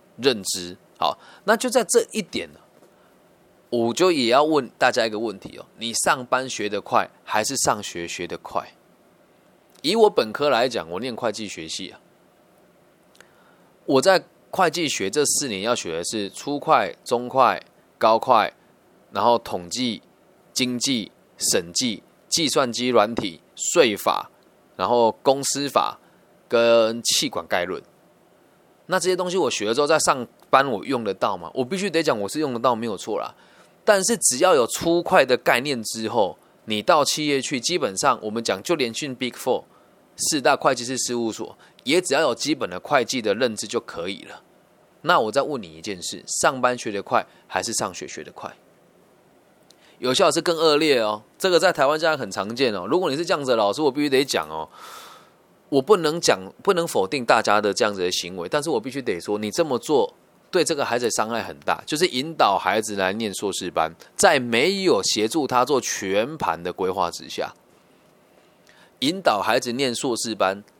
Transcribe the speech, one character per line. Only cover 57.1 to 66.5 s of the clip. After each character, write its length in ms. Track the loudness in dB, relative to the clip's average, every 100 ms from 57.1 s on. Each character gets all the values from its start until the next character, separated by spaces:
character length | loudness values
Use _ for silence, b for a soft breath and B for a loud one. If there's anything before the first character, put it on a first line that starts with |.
| -2
大 160 | 2 2
家 180 | 4 2
的 140 | 2
这 140 | 0 0
样 80 |
子 80 | 0
的 100 | -4
行 240 | -4 -8 -10
为， 100 | -4
但 160 | -4
是 60 | -2
我 100 | -4
必 120 | -4
须 100 | -8
得 180 | -6 -6
说， 200 | -4 -4
你 120 | -2
这 140 | -2
么 140 | -2 -2
做 340 | 0 0 0 -6 _ _ _
对 140 | 0
这 100 | 0
个 100 | -2
孩 140 | -2 0
子 60 |
的 60 | -2
伤 180 | -2 -2
害 140 | -4
很 140 | -6 -8
大， 220 | -4 -4 -4
就 100 | -2
是 100 | 0
引 280 | -2 -6
导 240 | 2 2 4
孩 220 | 2 0
子 160 | -2 -2
来 160 | -2
念 200 | -2 -6
硕 180 | -4 -6
士 180 | -4 -4
班， 240 | -2 -2 -4 B 2
在 240 | 4 4
没 420 | 2 2 2 2
有 180 | 2 2
协 260 | 0 0 0
助 180 | -2 0
他 180 | 2
做 160 | 2 0
全 560 | 0 -6 -2 0 -2 -4
盘 240 | -6